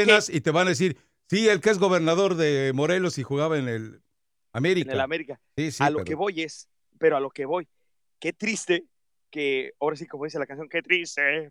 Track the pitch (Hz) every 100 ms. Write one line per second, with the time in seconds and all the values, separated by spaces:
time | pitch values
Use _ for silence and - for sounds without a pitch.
0 | 208 214 208 160 160 156 185 170 185 -
1 | _ _ _ 196 220 202 214 202 196 180
2 | 160 170 196 170 156 139 135 131 151 185
3 | 180 147 120 139 160 156 127 113 110 -
4 | _ _ _ _ _ 113 151 185 135 131
5 | 135 165 135 135 _ - 156 - 143 151
6 | - 156 202 165 160 - - _ _ _
7 | 160 147 139 - 135 175 165 _ _ _
8 | _ _ 160 - 220 214 - 175 - _
9 | _ _ _ 151 143 135 131 - 147 151
10 | 165 143 156 156 139 139 156 165 - 180
11 | 170 - 143 151 151